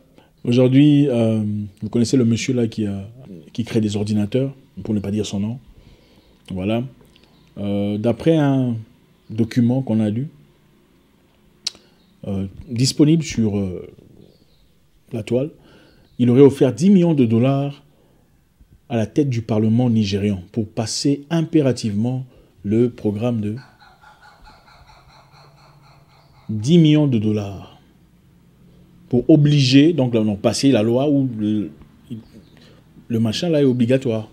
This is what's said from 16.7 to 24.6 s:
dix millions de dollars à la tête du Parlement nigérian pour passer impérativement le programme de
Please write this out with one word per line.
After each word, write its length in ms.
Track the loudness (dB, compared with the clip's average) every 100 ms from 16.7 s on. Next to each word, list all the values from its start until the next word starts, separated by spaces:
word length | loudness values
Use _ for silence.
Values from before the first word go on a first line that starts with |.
dix 160 | 2 4
millions 240 | 4 4
de 140 | 2 2
dollars 580 | 2 0 0 -4 -10 _ _ _ _ _ _ _ _ _ _ -6
à 80 | -4
la 80 |
tête 240 | -2 -2 -2
du 140 | -2
Parlement 480 | -2 0 2 2 2
nigérian 520 | 0 0 -2 -2 -4 -6
pour 160 | -8 -6
passer 600 | -6 -6 -4 -2 -4 -4
impérativement 960 | -4 0 0 0 0 -4 -2 -4 -4 -10 _ _ _
le 260 | -2 0 0
programme 540 | -2 -6 -4 -4 -4
de 140 | -6 -10 -16 _ _ _ -20 _ _ _ -20 -20